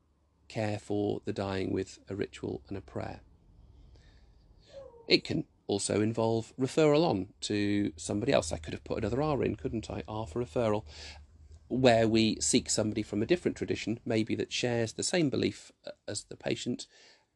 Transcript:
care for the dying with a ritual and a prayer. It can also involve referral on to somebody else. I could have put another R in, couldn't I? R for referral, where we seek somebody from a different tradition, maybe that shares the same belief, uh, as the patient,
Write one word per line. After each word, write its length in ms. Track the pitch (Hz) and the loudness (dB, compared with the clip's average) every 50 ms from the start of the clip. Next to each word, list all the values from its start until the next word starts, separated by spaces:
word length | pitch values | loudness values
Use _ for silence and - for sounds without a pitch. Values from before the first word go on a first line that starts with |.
| _ _ _ _ _ _ _ _ _ | _ _ _ _ _ _ _ _ _
care 320 | - - 120 107 104 104 107 | -10 -4 -2 -2 -2 -2 -4
for 420 | - - 104 104 101 104 107 104 - | -4 -4 -2 0 0 0 -2 -4 -4
the 80 | 110 107 | -6 -4
dying 400 | 107 101 98 95 95 95 98 101 | -4 -2 -2 -2 -2 -2 -2 -2
with 260 | 98 95 - - - - - | -2 -4 -4 -8 -18 -14 -8
a 60 | 101 | -6
ritual 480 | 101 104 - - - - 101 101 - - - | -4 -6 -6 -6 -8 -8 -6 -8 -8 -8 -10
and 100 | 101 95 | -12 -12
a 40 | - | -10
prayer. 380 | - - - 104 - - - - - - - _ - - - - - - - - - - - - - - - - - - - _ - - - - - - - - - - - - - | -10 -10 -8 -8 -8 -10 -12 -16 -20 -20 -20 _ -20 -20 -20 -20 -20 -20 -20 -20 -20 -20 -20 -20 -20 -20 -20 -20 -20 -20 -20 _ -20 -20 -20 -20 -20 -18 -18 -18 -18 -18 -12 -4 0
It 160 | - - - | 0 0 0
can 200 | - - - - _ _ _ _ | 0 -4 -4 -4 _ _ _ _
also 340 | - 104 101 - - 104 101 | -4 -2 -2 0 0 0 2
involve 520 | 107 110 113 113 113 113 113 113 113 - - - | 2 2 0 0 0 2 0 0 -2 -6 -6 -4
referral 460 | 127 131 - - 156 151 147 147 170 170 | -4 -2 2 4 4 6 6 6 4 4
on 200 | 120 98 92 - - - - | 2 0 -2 -6 -10 -10 -6
to 500 | - 104 104 104 101 104 101 101 110 - | -2 0 0 0 2 2 2 0 0 -4
somebody 360 | - - - 104 104 110 139 - | -6 -6 -4 -2 -2 0 2 2
else. 200 | - - - - | 2 2 0 -4
I 60 | - | -6
could 160 | - - - | -6 -8 -10
have 100 | - - | -10 -6
put 140 | - - - | -6 -4 -2
another 240 | 110 104 117 127 151 | -2 -2 -2 0 0
R 200 | 156 147 120 107 | 0 0 0 0
in, 140 | 101 101 | 0 -2
couldn't 340 | - - 127 123 110 107 - | -2 -4 -4 -4 -4 -6 -6
I? 140 | 104 101 - | -8 -8 -8
R 200 | - 107 107 113 | -8 -8 -8 -8
for 160 | 113 - 117 123 | -6 -4 -6 -4
referral, 420 | 120 - 131 120 110 104 104 - - - - - - - - - - - - - - - - - - | -2 -2 0 2 2 2 0 -2 -6 -14 -16 -16 -16 -16 -18 -20 -20 -20 -20 -20 -20 -20 -18 -10 -4
where 380 | 120 127 131 127 117 113 113 | 0 6 8 8 8 8 6
we 300 | 110 110 113 113 110 98 - | 6 6 6 6 4 4 2
seek 300 | - - - 123 - - | 2 2 2 2 2 2
somebody 320 | - - 107 107 104 110 104 | 0 0 2 0 0 -2 -2
from 200 | - - 104 107 | -2 -2 0 2
a 40 | |
different 300 | - 175 180 - - 90 | 2 2 2 2 0 -2
tradition, 440 | - 98 92 95 - - 104 113 117 - | -2 -2 -4 -2 -2 -2 -4 -4 -4 -2
maybe 300 | 123 117 110 107 - 104 | 0 0 0 2 0 0
that 160 | 104 - - - | -2 -2 -2 -2
shares 400 | - - 123 120 117 117 110 - | -2 0 0 2 2 0 -2 -2
the 100 | - - | -4 -4
same 260 | - - 180 160 135 | 0 2 2 2 2
belief, 420 | - 107 101 101 107 - - - - _ - | 2 2 0 0 0 -2 -10 -20 -20 _ -16
uh, 40 | - - _ _ | -16 -16 _ _
as 180 | - 104 - - | -10 -8 -8 -10
the 120 | - - | -12 -12
patient, 500 | - - 139 - - - 127 123 - - - _ - - - - _ _ _ _ | -8 -4 -4 -4 -2 -2 -6 -6 -6 -8 -14 _ -20 -20 -20 -20 _ _ _ _